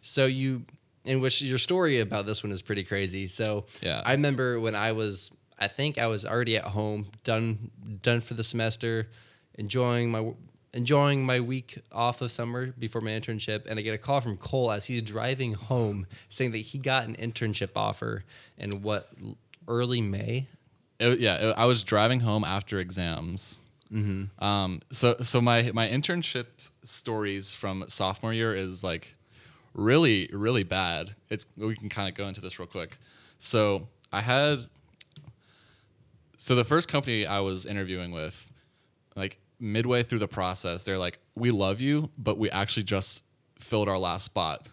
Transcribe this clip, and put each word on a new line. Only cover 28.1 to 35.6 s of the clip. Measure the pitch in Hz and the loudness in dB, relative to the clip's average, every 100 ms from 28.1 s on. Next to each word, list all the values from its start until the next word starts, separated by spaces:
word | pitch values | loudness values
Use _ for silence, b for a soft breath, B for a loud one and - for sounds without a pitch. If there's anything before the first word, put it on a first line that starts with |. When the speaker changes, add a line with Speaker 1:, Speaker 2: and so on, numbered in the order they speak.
| 98 113 | -2 -2
Speaker 2:
year | 113 113 | 0 0
is, | 98 95 92 | 0 -4 -4
like, | 92 85 - - b b b b b | -4 -4 -8 -20 b b b b b
really, | - 104 143 160 104 90 | -2 4 6 6 4 0
really | 101 107 123 | -2 0 2
bad. | 92 92 90 82 90 104 _ | 2 0 0 -2 -6 -12 _
It's, | 107 - - | -8 -8 -6
we | 110 110 | -6 -6
can | 107 | -8
kinda | 107 98 | -6 -6
go | 90 101 | -6 -8
into | 95 | -8
this | 92 - | -12 -12
real | 87 | -10
quick. | 95 82 - B B B B | -10 -12 -14 B B B B
So | - 117 104 98 80 _ _ | 2 4 4 2 -4 _ _
I | 98 | -4
had, | 110 127 147 143 120 _ _ _ - - - _ b b | 2 4 4 0 -4 _ _ _ -20 -20 -20 _ b b